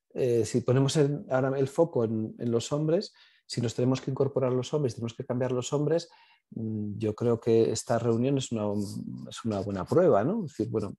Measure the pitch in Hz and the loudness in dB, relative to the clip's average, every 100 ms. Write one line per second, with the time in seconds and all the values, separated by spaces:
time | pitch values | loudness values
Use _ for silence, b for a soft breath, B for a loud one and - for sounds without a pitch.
0 | _ - 131 120 110 123 - 127 135 160 | _ -2 2 2 2 0 2 2 4 4
1 | 143 147 - 131 135 135 139 - 165 131 | 2 0 -2 0 0 0 0 2 0 2
2 | 113 113 110 - 120 117 - 147 156 170 | 0 0 -4 -6 -2 -2 0 -2 0 0
3 | 214 b b b - - 117 - 123 131 | -2 b b b -8 -4 -2 0 0 0
4 | - 135 131 - 127 127 123 151 139 110 | -2 -2 0 0 0 0 -2 -2 -2 -2
5 | 117 - 135 123 127 127 123 143 147 165 | -8 -8 -6 -2 -2 -2 -2 -2 0 0
6 | 165 b b b _ - 110 110 104 104 | -2 b b b _ -8 -6 -4 -6 -4
7 | 110 104 117 117 - 113 113 117 - 117 | -4 0 0 0 4 4 4 0 -2 0
8 | 117 113 127 139 123 113 104 104 101 107 | 2 2 2 0 -2 -2 -2 -2 -4 -6
9 | - 123 - - 117 101 101 98 85 139 | -10 -12 -12 -8 -4 -2 -2 -4 2 4
10 | 180 104 120 226 175 - 107 110 104 | 6 6 4 0 -4 -4 -2 -2 -4